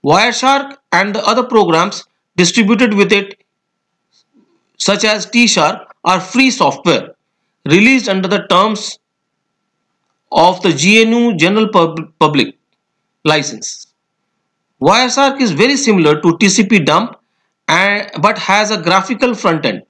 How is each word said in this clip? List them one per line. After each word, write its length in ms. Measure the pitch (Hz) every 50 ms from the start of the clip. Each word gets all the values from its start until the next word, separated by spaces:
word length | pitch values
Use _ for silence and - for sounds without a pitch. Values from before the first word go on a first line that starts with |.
Wireshark 720 | - 135 156 190 214 247 233 - 254 262 277 277 269 269 - _ _ _
and 220 | - 175 196 208 202
the 80 | 220 -
other 160 | 202 226 247
programs 600 | 240 247 233 220 196 165 160 160 175 202 - - - _ _ _ _ _ _
distributed 580 | - 180 170 - 233 220 190 233 202 254 208 208
with 180 | 202 202 -
it, 300 | 214 202 196 - - _ _ _ _ _ _ _ _ _ _ _ _ _ _ _ _ _ _ _ _ _ _ _ _ _ _ _ _ _
such 260 | - - 202 202 220
as 220 | 214 214 208 -
T-Shark, 680 | - - 240 240 220 - 180 151 160 202 - - _ - _ -
are 160 | 175 185 185
free 300 | - - - 240 269 262
software 640 | - - 175 175 175 - - 175 147 - - - - _ _ _ _ _ _ _ _ _ _
released 440 | 139 151 185 208 247 269 254 202 220
under 200 | 190 190 190 185
the 180 | 202 190 -
terms 540 | - 180 180 202 226 214 202 - - - _ _ _ _ _ _ _ _ _ _ _ _ _ _ _ _ _ _ _ _ _ _ _ _ _ _ _
of 320 | - 151 160 180 185 180
the 100 | - 190
G 300 | 156 135 147 190 214 226
N 80 | 226 220
U 260 | 226 240 240 240 208
General 320 | 160 156 180 202 220 220 208
Pub-, 440 | - 185 165 160 151 165 160 - _ _
Public 360 | 160 151 147 139 120 - - _ _ _ _ _ _ _ _ _ _ _ _ _ _
License. 680 | 151 156 156 143 - 117 107 - - - - - _ _ _ _ _ _ _ _ _ _ _ _ _ _ _ _ _ _ _
Wireshark 600 | 127 160 202 240 254 247 233 269 277 269 269 277
is 100 | 262 214
very 260 | 156 139 208 262 285
similar 440 | 254 - 233 208 185 156 147 147 151
to 160 | - 170 165 -
T 100 | 214 196
C 160 | 185 - 208
P 140 | - 226 196
dump 400 | 151 143 151 175 226 240 - _ _ _ _ _ _ _ _ _ _
and, 420 | - 156 175 190 202 202 202 - - - -
but 160 | 143 208 220 190
has 320 | - - 190 208 214 208
a 100 | 214 190
graphical 540 | 160 170 180 190 185 - 254 - 269 247 233
front 320 | - - 190 165 151 139
end 160 | 123 98 90 -